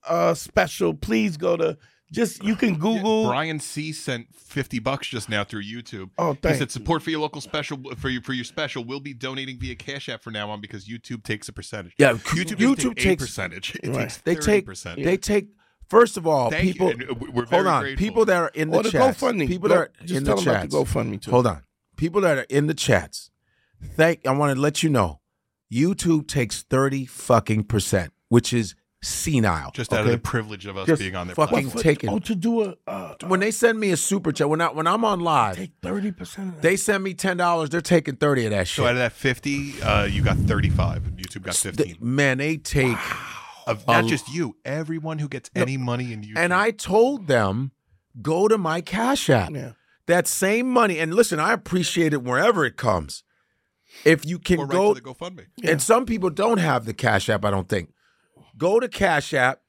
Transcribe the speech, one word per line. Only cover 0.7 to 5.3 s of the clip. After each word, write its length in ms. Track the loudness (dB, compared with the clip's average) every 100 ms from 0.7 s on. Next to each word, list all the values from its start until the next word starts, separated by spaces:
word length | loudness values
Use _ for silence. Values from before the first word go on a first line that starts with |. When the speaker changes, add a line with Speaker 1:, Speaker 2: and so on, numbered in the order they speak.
| 0 -2
Speaker 1:
Please 420 | -2 -2 0 0 -2
go 200 | -2 0
to, 220 | 0 -2 _ _ _
just, 320 | -2 -2 -2
you 100 | -2
can 200 | 0 0
Speaker 2:
Yeah, 40 | 2
Speaker 1:
Google. 460 | 0 0 0 0 0
Speaker 2:
Brian 320 | -2 -4 -6
C 340 | -8 -8 -8
sent 400 | -8 -6 -8 -8
fifty 440 | _ -10 -6 -4 -4
bucks 300 | -4 -4 -6
just 200 | -8
now 140 | -4